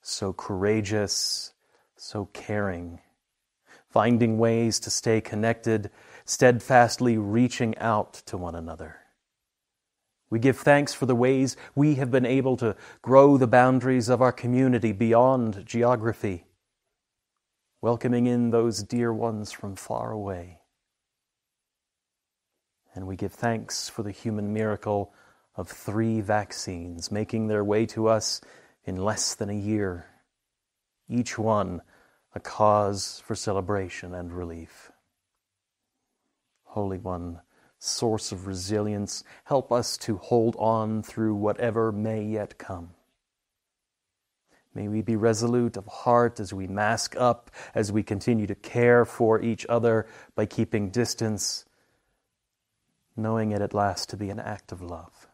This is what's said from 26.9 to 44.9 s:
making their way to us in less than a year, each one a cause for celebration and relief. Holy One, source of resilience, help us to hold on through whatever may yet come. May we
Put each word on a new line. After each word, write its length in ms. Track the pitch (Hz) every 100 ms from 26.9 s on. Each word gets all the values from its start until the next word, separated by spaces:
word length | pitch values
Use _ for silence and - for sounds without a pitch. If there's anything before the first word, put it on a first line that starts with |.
| 85 -
making 360 | 104 110 113 110
their 180 | 107
way 220 | 104 104 113
to 220 | - 110
us 320 | 110 - - - - _ _
in 120 | - 92
less 380 | 98 107 -
than 140 | - 104
a 60 |
year, 520 | 101 101 107 98 87 82 _ _ _ _ _ _ _ _ _ _
each 300 | 120 117 -
one 420 | 110 107 92 87 - _ _ _ _
a 60 | -
cause 840 | - - 107 104 101 101 - -
for 100 | -
celebration 800 | 107 - 98 95 104 92 - 90
and 180 | 90 87
relief. 600 | 87 87 82 82 - - _ _ _ _ _ _ _ _ _ _ _ _ _ _ _ _ _
Holy 340 | _ - 101 92
One, 420 | 95 90 87 85 _ _ _ _
source 520 | - - 120 110 -
of 160 | 95 92
resilience, 800 | 95 92 107 104 104 101 - - -
help 280 | - 139 127
us 240 | 120 117 -
to 200 | - 104
hold 360 | - 120 117 -
on 440 | 110 113 110 110
through 320 | 104 - 110
whatever 560 | 104 104 - 117 110 113
may 320 | 104 110 110
yet 360 | 104 107 104 -
come. 320 | - 92 87 85 _ _ _ _ _ _ _ _ _ _ _ _ _ _ _ _ _
May 140 | -
we 160 | 104